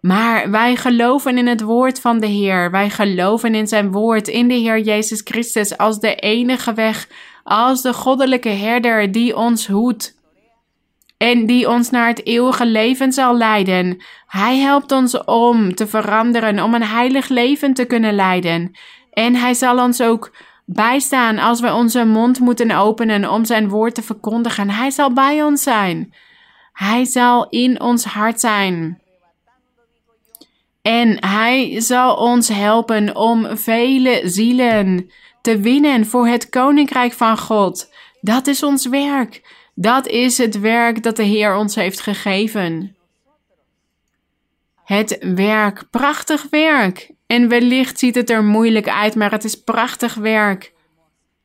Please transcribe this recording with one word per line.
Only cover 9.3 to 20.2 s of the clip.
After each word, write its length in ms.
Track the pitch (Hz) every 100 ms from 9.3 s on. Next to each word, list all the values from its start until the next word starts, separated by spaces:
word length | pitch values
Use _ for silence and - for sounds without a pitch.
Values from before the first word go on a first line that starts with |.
| -
ons 300 | 233 226 -
hoedt 560 | 196 240 233 - _ _ _ _ _ _ _ _ _ _ _
en 300 | 233 240 220
die 220 | 247 233
ons 220 | 240 240
naar 160 | 247 233
het 200 | 233 -
eeuwige 400 | 233 254 254 240
leven 460 | 220 220 254 269
zal 240 | 262 254 240
leiden. 680 | 226 214 190 185 180 180 - - _
Hij 320 | 190 208 262
helpt 340 | 269 285 277
ons 320 | 262 254 247
om 500 | - 226 240 233 202
te 120 | 180 214
veranderen, 760 | 220 208 214 233 233 220 208
om 120 | 185
een 80 | 233
heilig 460 | 220 220 247 269 262
leven 460 | 254 240 285 277
te 100 | 262
kunnen 300 | 247 233 220
leiden. 640 | 202 190 180 175 165 175 - - - _
En 240 | - 233
hij 200 | 247 247
zal 240 | 247 254 247
ons 220 | 247 247
ook 360 | 240 240